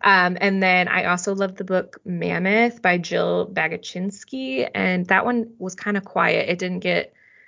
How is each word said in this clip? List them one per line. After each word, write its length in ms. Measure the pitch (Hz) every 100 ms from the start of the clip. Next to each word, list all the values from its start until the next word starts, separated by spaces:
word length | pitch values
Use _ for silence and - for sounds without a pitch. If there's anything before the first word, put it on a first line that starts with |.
Um, 360 | - 190 180 180
and 220 | 202 196
then 240 | 190 180 180
I 180 | 185 175
also 300 | 180 202 196
love 200 | 196 190
the 80 |
book 380 | 190 185 180 -
Mammoth 800 | - 175 170 170 185 214 240 233
by 160 | 185 175
Jill 500 | 175 175 175 175 180
Bagachinsky, 1120 | 185 160 170 - 180 190 196 - 262 262 262 -
and 320 | - 190 180 180
that 160 | 190 240
one 280 | 240 226 -
was 160 | 185 -
kinda 260 | 208 202
quiet. 480 | 196 175 170 165 -
It 80 | 180
didn't 220 | 185 180
get 340 | 180 175 - _ _ _